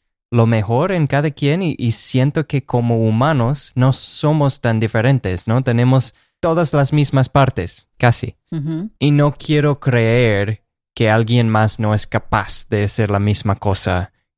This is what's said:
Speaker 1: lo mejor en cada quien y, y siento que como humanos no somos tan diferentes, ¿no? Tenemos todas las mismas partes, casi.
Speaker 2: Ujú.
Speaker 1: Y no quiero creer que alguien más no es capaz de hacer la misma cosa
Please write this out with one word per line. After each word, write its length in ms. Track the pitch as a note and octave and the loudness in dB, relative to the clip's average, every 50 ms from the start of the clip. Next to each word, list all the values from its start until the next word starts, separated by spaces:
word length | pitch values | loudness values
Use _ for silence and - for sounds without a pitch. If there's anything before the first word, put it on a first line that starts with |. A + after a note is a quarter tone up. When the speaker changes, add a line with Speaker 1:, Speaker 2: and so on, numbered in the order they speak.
| _ _ _ _ _ _ | _ _ _ _ _ _
Speaker 1:
lo 160 | A#2+ A#2 A2+ | 0 2 2
mejor 460 | A2+ A#2 A2 G2+ G2 A#2 B2+ D#3+ F#3+ F#3+ | 2 2 0 0 0 0 0 0 0 0
en 140 | E3+ D3+ | 0 0
cada 240 | C#3 - C#3 D3 D#3+ | 0 0 0 -2 -2
quien 320 | C#3+ - D3 C#3 D3+ F#3 G3 | -4 -2 -2 -2 0 0 -2
y, 120 | D#3+ - - | -4 -4 -2
y 140 | A#2+ A#2+ A2 | -2 -2 -2
siento 540 | - - - - B2+ B2+ D3 - E3 D3 | -4 -6 -2 0 0 0 2 0 -2 -4
que 180 | - - C#3 - | -2 -4 -6 -4
como 320 | - - B2 A#2+ A#2 A#2 A2+ A2+ | -2 -2 -2 0 0 0 0 2
humanos 680 | A2 A2 A2+ C3 D#3 D#3+ C3 A#2 A#2+ D3+ - - - - | 2 2 2 2 2 2 2 0 0 -2 -4 -8 -6 0
no 180 | B2+ B2+ C3+ C3 | 2 2 2 2
somos 680 | - - - - - - D3+ D#3 D#3 C#3+ C#3 - - | 0 -6 -10 -8 -2 0 0 2 2 2 0 0 -2
tan 180 | - A#2+ A2+ A2 | -2 -2 0 0
diferentes, 680 | A2+ G#2+ - A2+ A2 C3 C#3 B2 - F#2+ F2+ E2+ - - | 0 0 0 0 2 2 2 0 0 -4 -6 -4 -2 -2
¿no? 160 | A2+ B2+ C3 | -2 0 0
Tenemos 500 | C3 A#2 A#2 B2 B2+ C3 C3 B2 - - _ _ _ _ _ | 0 0 2 2 2 2 2 0 -2 -8 _ _ _ _ _
todas 340 | - E3+ D#3+ E3+ E3+ C#3 - | -2 0 0 0 0 0 0
las 180 | D3 C#3 C3+ D3+ | 0 0 2 2
mismas 360 | D3 C#3+ - - C3+ B2+ - | 0 0 2 2 0 0 2
partes, 580 | - C#3+ C3+ B2+ - - F2 F2 - - - _ _ | 2 2 2 2 0 -4 -6 -8 -10 -14 -20 _ _
casi. 400 | - - A#2+ A#2 - - - - _ _ _ E3+ | 0 2 2 2 0 -4 -10 -12 _ _ _ -8
Speaker 2:
Ujú. 380 | D#3+ C#3 D#3+ D#3+ D#3+ F#3+ A3 - - | -6 -6 -6 -6 -6 -8 -10 -6 -2
Speaker 1:
Y 120 | C3+ D3 | 0 2
no 240 | D3 C#3+ C#3+ - - | 4 4 2 2 0
quiero 460 | - - - D3+ D3+ C#3+ D3 C#3+ - | -4 -4 -2 0 0 2 0 0 0
creer 840 | - C3+ A#2+ A#2+ A2+ A2+ A2+ B2 B2 A2+ G#2 G2 G2+ G#2 G#2+ - _ _ _ _ _ _ _ | 0 0 2 2 2 2 2 2 2 2 2 0 -2 -2 -4 -8 _ _ _ _ _ _ _
que 160 | - A#2 G#2+ | 0 2 2
alguien 380 | G#2+ A2+ A2+ G#2+ A#2+ B2 A#2 A2+ | 2 2 2 2 2 2 2 2
más 300 | A2 G#2+ A2 G#2+ - - | 2 2 2 0 0 -2
no 140 | A2 G#2+ G#2+ | -2 0 0
es 120 | G#2 - | -2 -2
capaz 600 | - - A2 - - - G#2+ G2+ - - - - - | -4 -6 -6 -4 -2 -2 -2 -2 -4 -8 -10 -6 -4
de 160 | A2+ G#2 G#2 | -2 -2 -2
hacer 260 | G2+ - - A2 G2+ | -2 -2 -2 -2 0
la 100 | G2+ G2 | 0 0
misma 360 | G2+ G#2 G#2 - - G#2 G2 | 0 0 0 0 -2 -4 -4
cosa 560 | - - G#2 F#2+ - - F#2+ F#2 F2+ F#2 - _ _ _ _ _ | -2 -2 -2 -2 -2 -2 -2 -2 -2 -4 -6 _ _ _ _ _